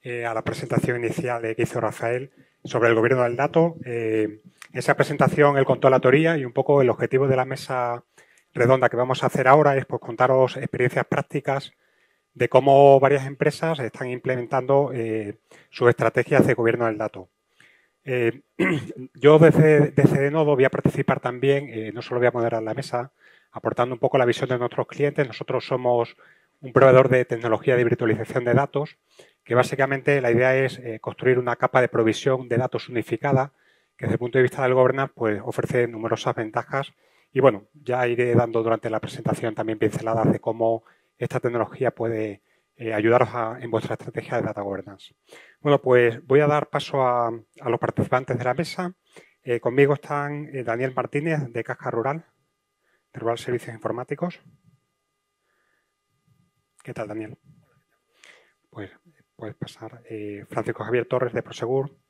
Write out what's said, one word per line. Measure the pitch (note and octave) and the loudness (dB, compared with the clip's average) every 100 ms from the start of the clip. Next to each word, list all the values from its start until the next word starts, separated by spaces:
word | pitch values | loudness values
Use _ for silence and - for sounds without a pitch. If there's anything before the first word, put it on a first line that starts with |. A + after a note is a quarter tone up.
eh, | B2+ A#2+ | -10 -6
a | A#2 | -4
la | A2+ | -4
presentación | A2 A2+ B2 B2 - B2 | -6 -8 -4 -4 -2 -4
inicial | A#2 - B2+ A#2+ | -4 -6 -6 -6
de, | A2+ | -6
que | A2+ | -4
hizo | A#2 A#2+ | -4 -2
Rafael | A2 - A#2 B2 C#3 _ _ _ | -6 -4 -4 -4 -8 _ _ _
sobre | - B2+ A#2 | -6 0 4
el | |
gobierno | A2+ A#2 C3 | 4 2 2
del | A#2+ A#2+ | 0 0
dato. | C#3+ E3 E3 E3 | 0 2 0 -2
Eh, | B2+ A#2 A2+ A2 G#2+ G#2+ - _ - | -10 -6 -2 -2 -2 -6 -20 _ -14
en | B2+ | -6
esa | B2+ | -2
presentación | C#3 C#3 C#3+ C3+ - D3 C#3 | 0 0 2 0 4 4 4
él | |
contó | C3+ B2+ C3+ | 2 4 4
la | B2+ | 4
teoría | B2+ C#3 D#3+ E3 | 4 4 4 0
y | |
un | B2+ | -4
poco | A#2 C3+ C#3+ | -4 2 4
el | C3 | 4
objetivo | G#2+ A#2+ C3 C#3 | 2 0 0 2
de | C3 | 0
la | |
mesa | B2+ C3 - C3 A#2+ A#2+ _ _ _ _ _ | -2 -6 -6 -4 -4 -6 _ _ _ _ _
redonda | - A#2+ C3 B2 | 0 4 4 4
que | A#2 | 2
vamos | B2+ B2+ | -2 0
a | C3 | -2
hacer | - B2+ | 2 6
ahora | C#3+ D3 C3+ | 6 6 2
es, | - | -4
pues, | A#2+ | -10
contaros | - A#2 B2+ C3 B2+ - | -10 0 2 4 2 0
experiencias | A#2+ - B2 - A#2+ | -8 -2 0 0 -2
prácticas | - - D3 C#3 C#3 - _ _ _ _ _ _ | -4 -4 -6 -4 -4 -6 _ _ _ _ _ _
de | - B2 | -4 2
cómo | C3 C#3 C#3 C#3 C#3 | 4 6 8 10 8
varias | C#3 C#3+ C3+ | 6 0 -4
empresas | C#3 D#3 D3 E3 D#3 | -2 -2 -2 -4 -4
están | A2+ - B2+ | -6 -8 -8
implementando, | B2 B2+ B2+ A#2 C3 B2+ C#3 C#3+ | -6 -4 -4 -2 -4 2 0 0
eh, | B2+ A2+ A2 G2+ G#2 _ - _ | -4 -4 -4 -6 -12 _ -20 _
sus | - A#2+ | 2 2
estrategias | A#2 A2+ - A#2+ C#3 - | 4 0 -2 0 0 2
de | |
gobierno | B2 A#2 A#2+ A#2 | 2 0 0 -4
del | G#2+ | -4
dato. | G#2+ - F#2 _ _ _ _ _ _ _ | -8 -10 -20 _ _ _ _ _ _ _
Eh, | - B2 A#2 C3 _ - | -8 -2 -2 -2 _ -4
<clears throat> | F#3+ D#3+ - - B2+ | -2 -2 -6 -14 -16
yo | - C#3+ D#3 | 2 6 8
desde, | D#3+ D3+ D#3 D3+ D3 | 8 8 6 6 4
desde | - C#3 C#3+ | 4 4 4
Denodo | C#3 D#3 D3+ | 0 0 0
voy | C3+ | 2
a | C3 | 2
participar | - - - C3+ C3 | 2 -2 -2 -2 -2
también, | B2 B2 C#3 C#3 C#3 | -2 -2 0 0 -2
eh, | A2+ A2 | -10 -10
no | G#2+ | -10
solo | - B2 | -8 0
voy | B2 | 0
a | |
moderar | A#2+ A#2 A2+ | 2 -2 -2
la | A2 | -4
mesa, | A2 - B2 A#2+ _ _ _ _ | -6 -6 -6 -8 _ _ _ _
aportando | - A2+ G#2+ B2 | -6 -4 -2 -2
un | A#2+ | 0
poco | C3 C#3 | 0 2
la | |
visión | A#2+ A#2 - | 2 0 -2
de | B2 | -4
nuestros | B2 - A#2+ | -4 -4 -6
clientes. | - C#3+ D3 C3 | -2 -2 -2 -4
Nosotros | A2 - B2+ - | -6 -6 -6 -4
somos | C3 B2+ A#2+ A#2 - - _ _ _ | -4 0 0 0 -8 -20 _ _ _
un | C3 | 0
proveedor | B2+ C3+ B2+ C3 | 6 8 8 6
de | B2+ | 2
tecnología | B2 A#2 A#2+ A2 - B2 | 0 -4 -2 0 2 2
de | |
virtualización | A#2 A2+ A#2 A2 A2+ C3+ | 2 2 0 0 -2 -4
de | B2 | 2
datos, | A#2+ C#3 C#3+ D3 _ _ _ - _ | 2 2 -4 -6 _ _ _ -20 _
que | - A#2+ | -2 0
básicamente | B2+ C3+ C3+ C3+ B2+ C#3+ | 0 0 -2 0 0 2
la | B2 | 2
idea | A#2 B2+ C3 | 2 4 2
es, | C3 - | 0 -4
eh, | B2 A2 | -12 -10
construir | - - B2 B2+ | -10 -2 0 2
una | B2 A#2+ | 0 -2
capa | B2+ C3+ | 0 2
de | A#2+ | 2
provisión | A#2+ A2+ A2 C3+ C3 B2 | 2 0 0 0 -2 -2
de | A#2+ | -2
datos | B2+ A#2 - | -2 -6 -6
unificada, | B2 - A2+ C#3+ C#3 C#3+ _ _ _ _ _ | -8 -4 -4 0 0 0 _ _ _ _ _
que | A2+ | -4
desde | |
el | A2 | -4
punto | A#2+ C3 | -2 2
de | |
vista | B2 - | 2 2
del | C3 | 0
governance, | B2+ B2+ C3+ C3+ - | 2 2 2 -4 -4
pues, | A2+ G#2 | -4 -4
ofrece | G#2+ C3 - B2+ A#2+ | -6 -8 -4 -2 -2
numerosas | A2+ A2+ A2+ - A#2+ | -4 -6 -4 -4 -6
ventajas. | A2 A#2+ - C3+ C#3 _ _ _ _ | -6 -8 -6 -8 -8 _ _ _ _
Y | C3 | 4
bueno, | C3 G2+ _ | 4 4 _
ya | _ A#2+ B2 B2 | _ -6 -2 -2
iré | A#2+ B2 | 0 2
dando | A#2+ A#2+ A2+ | 2 2 -2
durante | A2+ A2+ A#2 | 0 -2 -2
la | A2 | -6
presentación | - - A2+ - A#2 | -8 -10 -8 -4 -6
también | G#2+ A2 A2 | -6 -6 -2
pinceladas | - - A2+ A2+ A2 | -2 -2 -4 -2 0
de | - | -2
cómo | - A2+ A2+ A2+ _ _ _ _ | -4 -2 -2 -2 _ _ _ _
esta | A#2+ B2+ | -6 -4
tecnología | B2 A#2+ G#2+ - B2+ | -4 -2 -4 -2 -4
puede, | - A#2 A2 A2 G2 _ _ _ _ | -2 -6 -4 -8 -10 _ _ _ _
eh, | A2+ | -6
ayudaros | G#2+ A2 A#2+ A#2+ | -2 2 2 2
a, | B2 A2+ A#2 | -4 -8 -8
en | A#2 | -6
vuestra | A2 - | -6 -4
estrategia | A2+ - - - B2 | -10 -10 -12 -6 -6
de | |
data | G#2+ G#2 | -6 -6
governance. | G2+ F#2+ F#2+ G2 - _ _ - - _ | -8 -8 -12 -20 -20 _ _ -20 -20 _
Bueno, | D3 C#3+ | 0 2
pues | C3 B2 A#2+ A#2 - | 6 6 4 0 2
voy | C3+ | 4
a | D3 | 4
dar | D3 - | 0 -2
paso | D3 - C#3+ | -6 -4 -2
a, | B2+ B2 A#2 | 0 0 -2
a | A2+ _ _ - | -4 _ _ -4
los | A#2+ | -2
participantes | A2 - G#2+ B2+ C3 B2 | -2 -2 0 -2 -2 -4
de | |
la | B2 | -2
mesa. | B2+ E3 - F3+ - _ - _ _ | -4 -6 -6 -8 -10 _ -20 _ _
Eh, | - A#2+ | -6 -4
conmigo | A#2+ B2+ C#3 | -2 2 2
están, | C#3 - D3 C#3+ D3 D3+ | 2 -4 -6 -6 -8 -10
eh, | C#3 | -10
Daniel | A#2 A#2 C3 | -6 -4 -4
Martínez, | B2+ B2 C#3+ D#3+ D#3 C3 | -4 -6 -4 -4 -4 -4
de | A#2 | -8
Caja | A2+ B2 C3 | -8 -8 -6
Rural, | A#2 A#2+ D#3 - _ _ _ _ _ _ _ _ | -4 -4 -6 -12 _ _ _ _ _ _ _ _
de | - | -10
Rural | A2+ A#2 | -6 -6
Servicios | - B2 - | -6 -8 -8
Informáticos. | A2+ A2 A#2 B2+ C#3+ F3 - _ _ _ _ _ _ _ _ _ _ _ _ _ _ _ _ _ _ _ _ _ _ _ _ | -10 -8 -8 -8 -8 -8 -10 _ _ _ _ _ _ _ _ _ _ _ _ _ _ _ _ _ _ _ _ _ _ _ _
¿Qué | - | -18
tal, | A#2+ G#2+ | -12 -10
Daniel? | G#2+ G#2+ C3 _ _ _ _ _ _ _ _ - _ _ _ _ | -10 -12 -16 _ _ _ _ _ _ _ _ -20 _ _ _ _
Pues | - G2 _ F3 _ _ _ | -18 -18 _ _ _ _ _
puedes | A2 - | -16 -14
pasar. | - - A2+ A#2+ - | -16 -14 -18 -18 -16
Eh, | A2 G#2 G2+ - | -12 -12 -14 -10
Francisco | - A2 A#2 | -8 -6 -8
Javier | A2 A#2+ | -2 -2
Torres, | A#2 B2+ B2 | -2 -2 -2
de | A#2+ | -4
Prosegur. | - - A#2 C3+ C#3 _ | -8 -10 -4 -4 -4 _